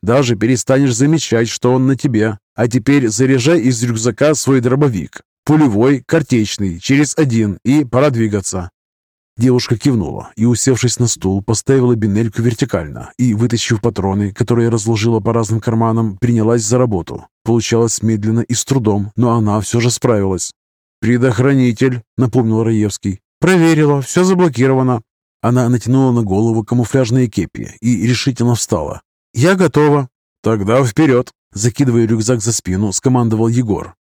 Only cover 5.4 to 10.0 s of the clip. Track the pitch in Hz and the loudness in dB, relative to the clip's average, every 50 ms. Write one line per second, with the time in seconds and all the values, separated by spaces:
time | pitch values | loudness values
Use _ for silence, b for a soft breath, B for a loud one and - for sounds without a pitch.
5.4 | _ - 151 160 156 135 104 101 117 131 143 131 - - - 165 147 - - 120 | _ 0 2 4 4 4 4 2 2 2 2 0 -2 -2 -2 -2 0 0 0 0
6.4 | 107 101 - - 104 95 85 85 - - 135 139 147 135 - - 160 139 113 113 | 0 -2 -4 -6 -4 -6 -6 -6 -4 0 2 2 2 0 0 -2 0 0 2 0
7.4 | 110 104 95 - _ 117 135 151 147 120 - 131 139 151 131 117 113 107 101 104 | 0 0 -2 -4 _ 0 2 2 2 0 0 0 2 2 2 0 -2 0 -2 -4
8.4 | 95 - - 92 87 87 _ _ _ _ _ _ _ _ _ _ _ _ _ - | -4 -4 -8 -8 -8 -10 _ _ _ _ _ _ _ _ _ _ _ _ _ 0
9.4 | 113 131 123 123 - - 123 104 - 143 131 113 | 2 2 2 2 0 -2 -4 0 0 0 0 0